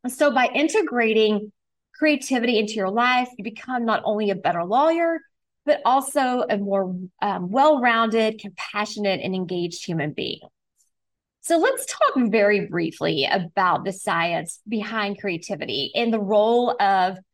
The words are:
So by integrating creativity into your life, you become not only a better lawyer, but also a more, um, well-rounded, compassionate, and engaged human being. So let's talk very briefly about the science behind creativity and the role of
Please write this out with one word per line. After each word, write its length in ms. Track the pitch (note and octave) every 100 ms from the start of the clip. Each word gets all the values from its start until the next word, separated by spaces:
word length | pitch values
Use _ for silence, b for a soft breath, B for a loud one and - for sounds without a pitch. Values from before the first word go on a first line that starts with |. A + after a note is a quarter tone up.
| B3
So 240 | - D4
by 180 | B3+ A#3+
integrating 960 | - D#4+ A4 E4 A#3+ A3 A3 G#3+ G#3 G#3+ _ _ _ _ -
creativity 640 | D#4 C#4+ - B3+ A#3 A3
into 160 | G#3+ G#3+
your 160 | F#3+
life, 360 | G#3+ B3 B3+ B3 -
you 60 |
become 400 | G#3 A3 - B3+
not 200 | A3+ G#3+ -
only 240 | G#3+ G#3
a 60 | F#3
better 280 | - E3+
lawyer, 560 | F3 A#3 D#4 E4 E4 E4 _ _ _ _ C#4+
but 160 | D4
also 640 | A3+ C4 C4+ C#4+ B3+ B3 B3
a 100 | G#3
more, 380 | G3+ G3 F#3+ F3+ F#3 _
um, 260 | G#3 F#3 F3+
well-rounded, 880 | A#3 D4+ D4 A#3+ A3+ A3+ A3+ A3 G#3+
compassionate, 800 | G3+ - - G#3 G#3 G#3+ G3+ F#3+
and 120 | -
engaged 500 | F#3 F3+ F3+ F3 E3+
human 280 | - E3 D3
being. 300 | - - - - _ _ _ _ _ _ _ _ _
So 160 | - E4
let's 300 | A4 C5 -
talk 260 | - D5 C4+ A#3
very 380 | G#3+ G3+ G3+ E3+
briefly 580 | F3 E3 - E3 D#3 C3+
about 580 | F#3+ E3 - F#3 E3
the 80 | G3
science 680 | F#3+ - E3+ E3+ E3 D#3+ - -
behind 520 | A3 G#3 A3+ G3+ G3+
creativity 680 | G3+ E3+ - E3+ D#3+ G#3 - -
and 180 | A#3
the 60 | A3
role 600 | G3 G#3+ G#3+ A#3+ B3 B3
of 380 | G3+ F#3+ F#3 F#3 _